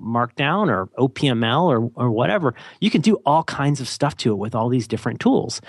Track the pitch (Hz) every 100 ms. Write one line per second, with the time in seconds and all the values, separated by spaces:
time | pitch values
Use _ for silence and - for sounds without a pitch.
0 | 110 117 120 - 143 185 202 95 95 -
1 | 131 - 143 117 117 131 180 117 117 -
2 | 123 110 143 208 151 - - - 208 180
3 | 185 214 - 151 160 - 143 143 123 -
4 | 143 - 120 101 104 117 117 127 110 110
5 | 120 117 233 269 - -